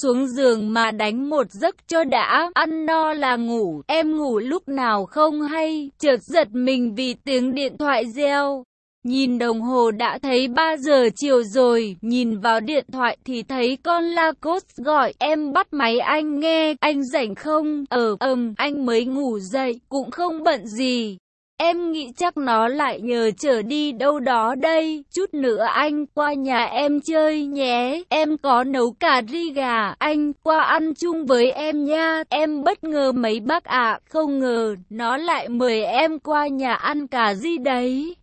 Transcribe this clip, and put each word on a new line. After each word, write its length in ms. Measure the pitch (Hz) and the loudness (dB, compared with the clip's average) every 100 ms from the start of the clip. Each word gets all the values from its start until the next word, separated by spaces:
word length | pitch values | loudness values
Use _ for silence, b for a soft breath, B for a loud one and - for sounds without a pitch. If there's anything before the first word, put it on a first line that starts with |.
xuống 240 | 277 247 269 | 0 2 0
giường 460 | 247 269 226 214 | 2 4 4 0
mà 180 | 226 226 | 0 0
đánh 400 | 214 214 226 285 | 0 -2 -2 -2
một 200 | 302 226 | 0 -2
giấc 240 | 196 320 - _ | -2 -2 -2 _
cho 160 | 330 | 0
đã, 460 | 302 254 - 254 339 | 2 0 2 2 2
ăn 320 | 349 320 320 311 | 0 0 -2 0
no 260 | 320 311 | 2 2
là 240 | 311 269 240 | 0 0 0
ngủ. 460 | 233 233 196 151 - | -2 -2 -2 -4 -2
Em 300 | 311 311 311 | 0 0 0
ngủ 220 | 285 220 | 0 -2
lúc 300 | 240 339 - | -2 -4 -4
nào 380 | 269 247 208 190 | -2 0 0 -2
không 360 | 294 311 302 | 2 2 2
hay, 480 | 294 311 311 311 277 - | -4 -2 -2 -4 -8 -2
chợt 220 | 302 247 | 2 2
giật 280 | - 330 277 | 2 0 0
mình 420 | 220 254 262 240 | 0 0 0 0
vì 200 | 208 262 240 | -2 -4 -6
tiếng 300 | - 262 254 | -2 0 0
điện 220 | 262 269 - | -2 -4 -2
thoại 260 | 294 269 240 226 | 0 0 0 -2
reo. 460 | 285 285 285 277 247 _ _ _ | 0 2 0 -4 -10 _ _ _
Nhìn 340 | 240 262 269 247 | -4 0 0 0
đồng 220 | 240 226 | 0 0
hồ 300 | 233 254 233 | 0 2 2
đã 280 | 214 233 240 | 2 -2 -2
thấy 260 | 277 254 262 | 0 0 2
ba 280 | 247 320 311 | 2 2 0
giờ 320 | 269 277 240 - | 4 4 4 2
chiều 260 | 285 254 | 2 2
rồi, 540 | 220 220 247 233 220 175 | 4 2 4 4 0 -6
nhìn 380 | 220 247 247 214 | -2 0 0 0
vào 220 | 226 226 | 0 0
điện 240 | 220 302 - | 2 -2 -2
thoại 240 | 262 240 - | -2 -2 -2
thì 180 | - 247 | -8 -8
thấy 360 | - 262 247 262 | -6 -2 -2 -2
con 220 | 330 339 | 0 0
Lacoste 800 | 339 339 320 311 302 359 - - | 2 2 0 0 -2 -4 -4 -8
gọi, 280 | 254 302 233 - | 0 2 2 0
em 340 | 285 311 302 | -2 0 0
bắt 140 | 311 392 | 0 0
máy 280 | 294 233 233 | 0 0 2
anh 420 | - 302 302 285 | 2 0 0 -2
nghe, 340 | 320 320 311 294 | 0 2 0 0
"Anh 240 | 302 285 262 | -2 0 -2
rảnh 220 | 294 226 | -2 -2
không?" 500 | 196 302 311 302 294 277 | -6 -2 0 0 -4 -4
"Ờ, 260 | 247 226 202 | -2 0 0
ừm, 340 | 262 254 233 208 | 0 0 -2 -4
anh 300 | 311 285 254 | -4 -2 0
mới 180 | 226 | 0
ngủ 340 | 247 262 277 214 | 0 -2 -2 -4
dậy, 420 | 190 262 262 240 _ | -4 -4 -2 -4 _
cũng 220 | 277 269 | -6 -6
không 320 | 269 349 320 | -4 -4 0
bận 240 | 320 277 220 | 0 0 -4
gì." 520 | 214 262 247 220 185 _ _ _ _ | -2 0 0 -2 -8 _ _ _ _
Em 360 | 320 349 339 | 0 2 -2
nghĩ 140 | 320 262 247 | -4 -8 -4
chắc 200 | 349 320 | -4 -2
nó 320 | 269 226 226 | 0 2 2
lại 320 | 285 277 208 | 0 -2 -2
nhờ 300 | 226 240 226 - | -2 0 0 0
chở 240 | - 240 | 0 0
đi 300 | 214 294 294 | 0 -2 -2
đâu 280 | 233 269 294 | 0 0 2
đó 340 | 254 233 220 262 | 2 2 2 0
đây, 420 | 320 320 320 311 277 | 2 2 0 -6 -8
"Chút 200 | - 392 | -4 -4
nữa 280 | 302 262 214 | -2 0 0
anh 440 | 220 - 294 294 294 | 0 2 0 0 -4
qua 180 | - 294 | -2 -2
nhà 320 | 285 269 240 | 0 -2 0
em 360 | 233 233 294 294 | 0 0 0 0
chơi 460 | 294 320 311 311 285 | 0 2 2 0 -4
nhé, 560 | 277 262 240 247 311 359 | -2 0 0 0 -4 -2
em 280 | 302 302 302 | 0 0 0
có 280 | 285 240 | 2 2
nấu 300 | 262 262 240 - | 2 0 0 0
cà 220 | 339 262 220 | 2 2 0
ri 220 | 320 339 | -6 -4
gà, 440 | 277 262 226 202 - | -4 -2 0 -2 -2
anh 340 | 285 302 294 285 | 0 0 0 -2
qua 200 | 320 311 | 2 2
ăn 300 | - 311 320 | 4 2 0
chung 320 | 302 349 330 277 | -2 -2 -2 2
với 240 | 254 247 | 4 4
em 340 | 262 302 302 | 2 -4 -2
nha." 380 | 285 311 320 320 311 | 0 0 0 -2 -2
Em 340 | 277 311 302 | -2 0 0
bất 220 | 294 415 | 0 -2
ngờ, 280 | 320 302 269 | -2 0 0
"Mấy 280 | 247 233 226 | 0 0 -2
bác 240 | 214 330 | -2 -2
ạ, 340 | - 254 233 233 - | 0 0 0 -2 -4
không 300 | 311 311 277 | -2 -2 0
ngờ 360 | 254 233 220 196 180 | 0 0 -2 -4 -12
nó 260 | 214 233 262 | -6 -2 -2
lại 320 | 339 294 - | -2 -2 -2
mời 360 | 240 247 226 | -2 0 0
em 340 | 196 233 320 320 | 0 2 2 0
qua 280 | - 302 294 | -2 0 0
nhà 280 | 269 262 | -2 -2
ăn 320 | 220 233 294 277 | -2 -2 -4 -4
cà 280 | 254 220 | 0 0
ri 240 | 196 302 339 | 0 -4 -2
đấy." 580 | 262 254 247 262 311 349 | 0 0 0 -2 -6 -10